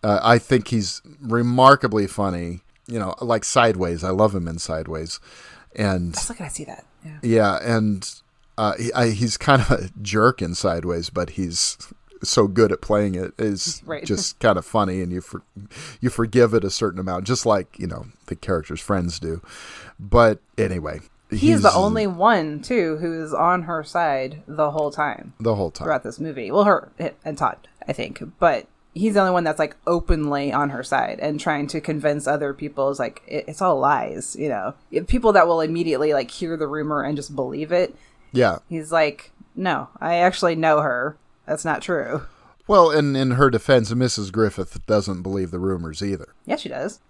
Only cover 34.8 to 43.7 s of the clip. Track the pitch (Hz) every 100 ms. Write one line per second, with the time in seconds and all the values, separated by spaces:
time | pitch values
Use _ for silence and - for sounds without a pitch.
34.8 | _ - 175 247 226 202 170 165 156 165
35.8 | 165 131 151 147 123 - 170 160 151 151
36.8 | 151 147 139 147 139 139 131 139 151 175
37.8 | 180 - _ _ _ - 196 - _ 165
38.8 | 151 165 156 147 - _ - - 185 139
39.8 | - - 160 170 180 180 180 160 160 151
40.8 | 151 123 135 151 _ _ - 151 165 147
41.8 | - 170 120 143 - _ _ _ - 196
42.8 | 165 151 147 135 131 123 139 117 -